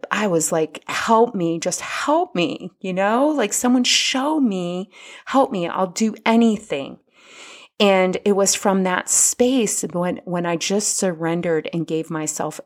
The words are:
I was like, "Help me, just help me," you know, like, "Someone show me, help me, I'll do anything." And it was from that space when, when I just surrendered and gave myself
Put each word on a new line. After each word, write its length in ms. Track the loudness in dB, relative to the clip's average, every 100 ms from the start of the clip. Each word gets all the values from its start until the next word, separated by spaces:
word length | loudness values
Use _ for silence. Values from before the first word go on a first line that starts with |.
| -6
I 160 | -2 0
was 240 | 0 2
like, 320 | 0 -2 -6 -10
"Help 480 | -4 2 4 4 2
me, 240 | -2 -2
just 200 | -4 -4
help 560 | -6 -6 0 0 0 -2
me," 360 | -2 -4 -12 -10
you 100 | -6
know, 360 | -2 0 2 2
like, 260 | 2 -2
"Someone 300 | 0 2 2
show 560 | 2 0 0 -2 0 0
me, 500 | 0 0 -4 -6 -8 -14 -20 -18 -2
help 260 | 2 2
me, 160 | 0 -2
I'll 200 | -2 -2
do 280 | 0 -2 0 2
anything." 720 | 4 4 2 -4 -8 -8 -14 _ _ -20 -20 -20 -20 -10 2
And 380 | 4 4 4 2 2
it 80 |
was 220 | 2 2 2
from 280 | 2 2
that 260 | 2 -2 0
space 720 | 0 2 2 2 2 0 -2
when, 380 | -4 -4 -2 -4 -4
when 200 | -4 -2
I 100 | -2
just 420 | -2 -2 0 0
surrendered 720 | -2 -2 -2 -2 0 -2 -2
and 120 | -4 -2
gave 240 | -4 -4
myself 500 | -6 -4 -4 -6 -6